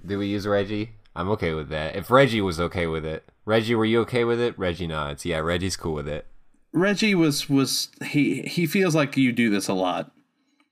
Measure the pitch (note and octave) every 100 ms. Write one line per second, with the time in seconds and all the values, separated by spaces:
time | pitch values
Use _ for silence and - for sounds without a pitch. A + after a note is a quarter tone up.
0 | F2 G2+ G2+ G#2 G#2 G2+ G2+ G#2 A2 -
1 | - - F2+ G#2+ E2+ D#2 C#2+ D2+ D#2 G2
2 | F2 B2+ C3+ A2 G2 D#2+ E2+ F#2 E2+ D#2+
3 | D#2 D#2+ - _ G#2 A2+ A2 A2+ A2 A#2
4 | G#2+ B2 A#2 A#2 A#2+ - F#2 F2 E2+ D#2
5 | C#2+ D2 F2 D#2+ D#2+ F2 F#2 - F2 D2+
6 | C#2+ D2 - - - _ _ D#3 G3 G3+
7 | A3 F#3 D#3+ C#3+ - C#3 C3 - - -
8 | - D3 C3+ - - F3 D#3+ G3+ F#3 D#3
9 | C3+ C3+ C3 A#2 A#2 G2+ - F#2+ F2+ E2+
10 | E2+ _ _ _ _ _ _